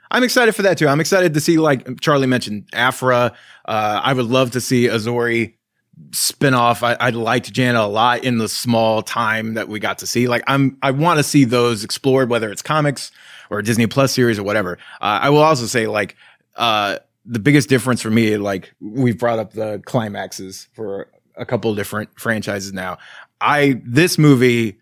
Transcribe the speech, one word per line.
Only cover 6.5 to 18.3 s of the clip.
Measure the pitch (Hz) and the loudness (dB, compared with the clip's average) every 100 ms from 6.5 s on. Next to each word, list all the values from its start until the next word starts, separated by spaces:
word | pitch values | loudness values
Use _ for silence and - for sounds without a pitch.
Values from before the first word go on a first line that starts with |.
| 127 120 120 | 2 2 0
I, | 120 120 | -2 0
I | 120 | -2
liked | 117 110 123 - | -2 -2 -2 -2
Jannah | 101 127 120 | -2 0 2
a | 104 | 0
lot | 104 120 120 | 2 2 2
in | 127 117 | 0 -2
the | 110 | -2
small | - 123 117 113 110 | -4 -2 2 2 0
time | 107 - 113 110 110 | -2 -4 -2 -2 -4
that | 113 92 | -8 -8
we | 107 | -6
got | 101 98 | -6 -6
to | 95 | -4
see. | 120 123 | -2 0
Like, | 120 - | 0 2
I'm, | 139 135 131 | 2 2 0
I | 139 | -2
wanna | 135 165 160 | 0 2 2
see | 139 147 127 | 2 4 4
those | 120 120 113 | 4 0 0
explored, | 104 - 139 131 127 | -6 -4 0 2 2
whether | 117 110 | -2 -4
it's | 98 | -8
comics | - 151 147 131 - - - - - | -4 0 0 -2 -8 -18 -20 -20 -10
or | 104 | -6
a | |
Disney | 104 113 113 | -2 0 0
Plus | 135 135 | 2 0
series | - 120 104 | 2 2 0
or | |
whatever. | 101 107 90 87 - - | -2 -2 -2 -6 -12 -6
Uh, | 101 104 | -2 0
I | 123 | 2
will | 147 | 4
also | 151 151 113 | 4 2 0
say, | 127 110 | -2 -2
like, | 104 101 - - _ _ - | -2 -4 -8 -20 _ _ -4
uh, | 117 107 101 92 - _ - | 0 0 0 -4 -10 _ -10
the | 117 | -2
biggest | 101 147 - | 2 2 4
difference | 131 127 120 | 2 2 -2
for | 110 | 0
me, | 113 113 | 2 2